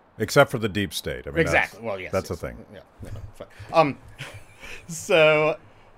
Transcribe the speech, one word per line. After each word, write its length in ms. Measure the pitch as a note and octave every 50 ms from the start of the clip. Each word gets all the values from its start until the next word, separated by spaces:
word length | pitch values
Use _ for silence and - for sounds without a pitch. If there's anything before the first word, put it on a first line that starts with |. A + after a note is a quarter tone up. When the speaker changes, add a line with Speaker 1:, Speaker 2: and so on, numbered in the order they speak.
| _ _ _ -
Speaker 1:
Except 320 | A2 - - D3 C#3 -
for 80 | - A2+
the 100 | A2 G#2
deep 260 | E2+ G#2 G2 D#2+ -
state. 320 | - - D#2+ C2+ B1 -
I 40 | C#2+
mean, 100 | C#2+ E3
Speaker 2:
Exactly. 380 | D#3+ - E3 C3+ F#2+ - - G#2
Speaker 1:
that's, 60 | A#2
Speaker 2:
Well, 140 | A2 G2 F#2+
yes, 120 | F2+ E2
Speaker 1:
that's 180 | - F#2+ - -
Speaker 2:
yes, 80 | F2+ -
Speaker 1:
the 60 | - B1+
thing. 160 | A#1+ - - -
Speaker 2:
yeah, 80 | G#2 D#2+ - _ _ -
no, 80 | - - A2 G#2 - - -
fine. 140 | - - - - - G#2 -
Um, 260 | - E3 D#3 C#3 - - - - - - C3+ - - -
<laughs> 460 | - - - - - - - - - -
so, 680 | D#3+ D#3+ - - F#3 E3 D#3 D#3 D#3 D3+ D#3 D3+ D#3 - - - - - - - -